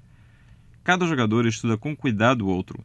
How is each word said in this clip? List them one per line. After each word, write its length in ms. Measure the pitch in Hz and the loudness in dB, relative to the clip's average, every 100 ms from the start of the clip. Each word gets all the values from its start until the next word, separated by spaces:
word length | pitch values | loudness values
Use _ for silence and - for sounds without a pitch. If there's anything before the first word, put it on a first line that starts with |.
| - - - - - - - - | -20 -20 -20 -20 -20 -20 -20 -8
Cada 240 | - 180 175 | -2 0 0
jogador 400 | 143 110 113 117 | 0 2 2 0
estuda 320 | 110 117 110 | 0 -2 -2
com 160 | 151 | -4
cuidado 520 | 147 139 104 117 127 95 | -4 -2 2 2 2 0
o 20 | |
outro 360 | 92 - - | -2 -4 -12